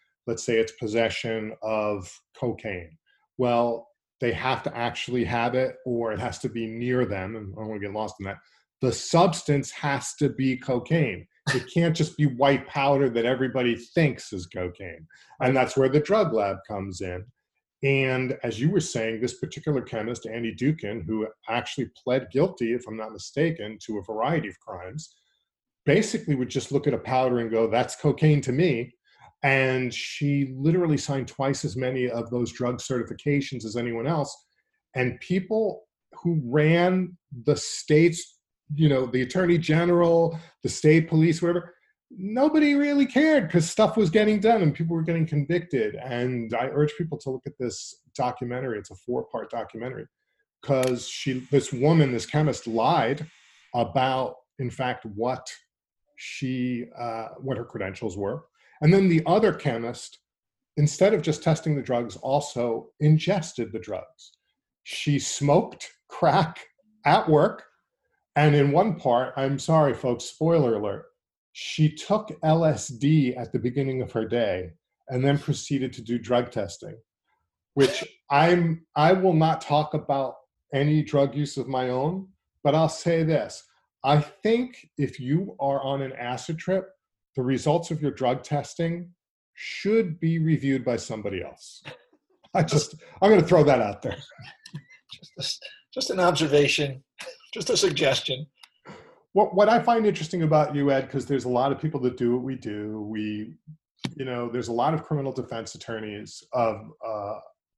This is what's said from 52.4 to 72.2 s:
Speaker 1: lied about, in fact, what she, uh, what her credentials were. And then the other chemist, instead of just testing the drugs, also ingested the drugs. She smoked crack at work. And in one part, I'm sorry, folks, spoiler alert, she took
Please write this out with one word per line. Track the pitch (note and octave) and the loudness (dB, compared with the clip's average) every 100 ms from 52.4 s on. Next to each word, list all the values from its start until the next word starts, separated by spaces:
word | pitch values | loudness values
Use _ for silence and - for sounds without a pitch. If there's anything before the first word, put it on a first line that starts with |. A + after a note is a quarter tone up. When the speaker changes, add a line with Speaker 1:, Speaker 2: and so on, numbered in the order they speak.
| D3+ A2+ A#2 | 0 0 -4
Speaker 1:
lied | A2 B2 E3 A#2 D3 D#3 _ _ _ _ B2+ | 0 2 2 2 -2 -6 _ _ _ _ -2
about, | A#2 C3+ C3 C3 B2+ - _ - | 0 0 0 0 -4 -8 _ -10
in | B2+ | -8
fact, | A#2+ B2+ A#2+ A2 | -4 -4 -6 -10
what | G#2 A#2+ B2 - - _ _ _ _ _ _ | -6 -4 -4 -10 -18 _ _ _ _ _ _
she, | - - C3 B2+ B2 A#2+ A#2 - | -16 -8 -6 -4 -4 -4 -8 -10
uh, | A#2+ A2+ A2 - | -8 -8 -10 -10
what | C3 C3 | -8 -6
her | A#2+ | -8
credentials | - F#2+ F#2+ A2 F#2+ | -8 -8 -6 -8 -6
were. | G2+ D3 - _ _ _ | -6 -6 -10 _ _ _
And | D3+ | 4
then | G3 F#3+ | 6 6
the | D#3+ D#3 | 4 4
other | G3 G#3+ | 4 2
chemist, | D3 C#3+ A#2 A#2 A#2+ - - _ _ _ _ _ - | 2 -2 -2 -6 -10 -16 -20 _ _ _ _ _ 0
instead | D3 - F#3+ | 0 4 4
of | G#3 | 4
just | D#3+ D#3 | 0 0
testing | D#3+ D#3+ D#3+ C#3+ | 0 0 0 -2
the | |
drugs, | B2+ A#2+ A#2 G2 | -2 -2 -4 -8
also | C3 C#3 C3+ A#2+ A#2+ A2+ - _ | -2 0 0 -4 -2 -2 -6 _
ingested | D3+ D#3 - G3 D#3+ - A2 | 4 4 4 -2 -2 -6 -6
the | A2 | -8
drugs. | G#2+ F#2+ - _ - _ _ _ _ _ | -8 -10 -12 _ -20 _ _ _ _ _
She | - - D#3 C#3+ | -14 -6 0 0
smoked | - - C#3+ D#3+ A3+ - - - _ | -2 -2 4 4 4 -6 -18 -20 _
crack | - E3 F#3 E3 - - _ _ _ C#3+ | 0 4 4 2 -4 -20 _ _ _ 2
at | F3 E3 | 4 6
work. | D3+ G3 - - _ _ _ _ _ _ D3 | 6 6 0 -14 _ _ _ _ _ _ 4
And | D3+ D3 | 6 6
in | C#3+ | 6
one | D3 G#3+ E3 | 4 2 0
part, | C3 A#2+ C3 - | 2 2 2 -2
I'm | C3+ C#3 | -2 -2
sorry, | - D#3+ D3 | 2 4 4
folks, | - B2+ A#2+ - | 2 -2 -2 -6
spoiler | - D#3+ E3 B2+ G#2+ | -2 2 4 4 2
alert, | G#2 G2+ - _ _ _ _ | -2 -6 -10 _ _ _ _
she | - - - D3+ | -16 -10 2 2
took | D#3 - G#3+ | 2 -2 -2